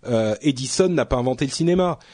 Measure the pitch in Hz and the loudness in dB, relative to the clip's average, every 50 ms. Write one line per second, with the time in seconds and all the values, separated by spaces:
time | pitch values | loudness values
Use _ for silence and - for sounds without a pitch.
0 | - 123 120 113 110 107 107 - - 151 135 123 135 131 - - 190 185 175 151 | -6 -2 0 0 2 0 -2 -2 0 -2 -2 -2 -4 -2 0 2 2 2 2 0
1 | 117 - 139 123 120 131 127 - 151 135 - - 165 170 180 185 180 175 156 - | 0 0 0 -2 0 -2 -2 -2 -4 -4 -2 0 0 2 2 2 2 0 -2 -4
2 | - - | -10 -16